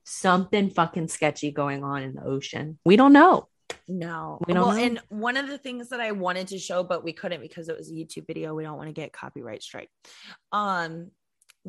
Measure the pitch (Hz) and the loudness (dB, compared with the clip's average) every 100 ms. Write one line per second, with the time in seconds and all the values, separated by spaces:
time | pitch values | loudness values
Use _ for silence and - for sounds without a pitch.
0 | - - 190 180 185 208 196 185 165 - | -16 -4 2 2 2 0 0 0 0 0
1 | 160 - 151 143 147 147 143 139 139 139 | -6 0 -2 0 -6 -4 -4 -4 -6 -6
2 | 135 135 135 135 - - 147 160 - 208 | -8 -10 -6 -6 -6 -8 -10 -4 6 8
3 | 269 285 339 - - _ _ - - 180 | 12 12 10 8 2 _ _ -18 -10 -8
4 | 165 165 160 156 170 180 180 214 247 233 | -6 -8 -10 -8 0 2 4 4 0 -2
5 | - 208 226 254 277 277 269 247 240 254 | -8 -6 -4 -4 -6 -10 -10 -12 -10 -6
6 | 226 208 180 180 185 196 - 180 180 170 | -6 -4 -4 -4 -6 -10 -6 -4 -2 -4
7 | 165 160 196 170 143 - 165 160 156 160 | -6 -8 -8 -8 -12 -16 -10 -10 -10 -12
8 | 160 - 160 160 160 156 156 151 151 156 | -12 -14 -12 -10 -8 -8 -10 -12 -12 -12
9 | 151 - 131 139 117 110 - - - _ | -12 -14 -16 -14 -14 -14 -14 -16 -18 _
10 | - - - - _ 208 202 185 165 160 | -20 -20 -20 -20 _ -4 -2 -4 -4 -10
11 | 175 _ _ _ _ _ | -16 _ _ _ _ _